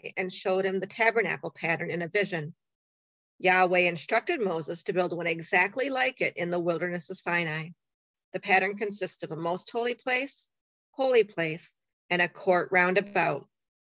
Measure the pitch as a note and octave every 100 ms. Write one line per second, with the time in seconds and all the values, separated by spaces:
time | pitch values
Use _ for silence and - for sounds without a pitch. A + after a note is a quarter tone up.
0 | - - F#3 F#3+ G3+ F#3+ F#3+ F#3+ F#3+ -
1 | A3+ A3 F#3 D#3+ E3 - E3 D#3+ E3+ E3+
2 | E3+ G#3 G3 E3+ D3+ - _ _ _ _
3 | _ _ _ _ F#3 F#3 F#3 F3+ F3+ E3+
4 | - A3+ - E4+ F#3+ E3 D#3+ E3+ - F3+
5 | F3 E3+ E3+ E3 D#3+ F#3 F#3+ B3+ C4+ C4
6 | C4 - F3 - F3 F3 E3+ E3 F3+ F3
7 | - F#3+ F#3 F3 E3 D#3 D#3+ - _ _
8 | _ _ _ F#3+ G#3 F#3+ G3 G3+ G#3 G3+
9 | F#3 - - D#3 E3+ F3+ - A#3 A#3+ A#3+
10 | - B3+ C#4 - - _ _ _ _ -
11 | C4+ B3 G3+ - E3 D#3+ - _ _ _
12 | _ F3 F3 - - F3+ - F#3 F3+ F#3+
13 | G3+ F#3 D#3+ D3 - _ _ _ _